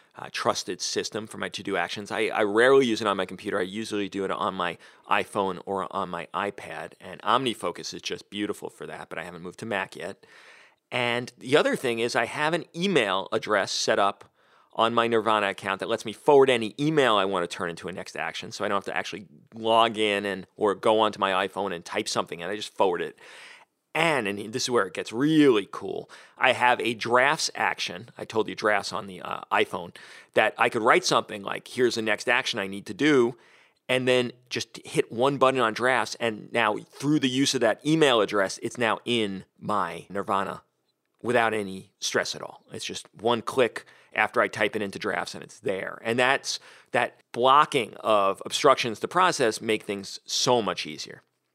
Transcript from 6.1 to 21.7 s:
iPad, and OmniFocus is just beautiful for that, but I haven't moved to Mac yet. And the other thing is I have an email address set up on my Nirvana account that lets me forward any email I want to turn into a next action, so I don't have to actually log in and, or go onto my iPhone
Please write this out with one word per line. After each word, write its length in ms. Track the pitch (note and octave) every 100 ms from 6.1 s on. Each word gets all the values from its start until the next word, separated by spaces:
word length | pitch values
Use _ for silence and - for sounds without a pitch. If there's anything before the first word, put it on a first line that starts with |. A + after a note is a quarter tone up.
| E2+ E2
iPad, 600 | F2 G2+ - - D#2 E2 -
and 220 | F#2+ E2+
OmniFocus 720 | - A#2+ C3 G2 F2+ - D#2
is 80 | F2+
just 300 | - F2+ -
beautiful 400 | G2+ G#2 G2 E2
for 160 | - D#2+
that, 220 | D#2+ D#2+
but 100 | D#2+
I 40 | E2+
haven't 180 | F2
moved 160 | F2+ -
to 80 | A2+
Mac 280 | G2 F#2+ D2
yet. 300 | E2 - - - - - - _ -
And 420 | B2 A#2+ A#2+ B2 -
the 180 | B2+ D3
other 200 | B3+ B3
thing 240 | B2 A#2
is 160 | A#2 B2+
I 100 | A#2
have 300 | C#3+ D3+ E3+
an 100 | - E3+
email 520 | G3 D#3+ G#2 F#2+ F#2
address 400 | A2 G#2 G#2 F#2+
set 280 | - - A2
up 260 | G2 - - _ _ _ _
on 180 | - A2+ A#2
my 100 | A#2
Nirvana 440 | A2+ G#2+ G#2+ G2+
account 320 | F#2+ G2 F#2+
that 80 | F#2
lets 140 | A2+
me 100 | A2+
forward 360 | G2+ - C#3+ C3+
any 240 | B2 G#2+ -
email 360 | D3 D#3 B2+ G#2
I 100 | G2
want 220 | F#2+ F2
to 80 | -
turn 140 | F2
into 180 | E2+ F2
a 40 |
next 240 | F2+ F#2 D#2
action, 340 | E2 - F2+
so 140 | - G#2
I 40 |
don't 80 | G2+
have 80 | -
to 120 | -
actually 300 | G2 F#2 G2 D2+ _
log 460 | A2+ A2 A2+ A2+ G#2+
in 260 | G#2+ G2+ G2+
and, 220 | F#2+ F#2 -
or 180 | G2+
go 260 | F#2 A#2 A2
onto 200 | G#2+ G2
my 280 | F#2+ F#2 G2
iPhone 280 | F#2+ G2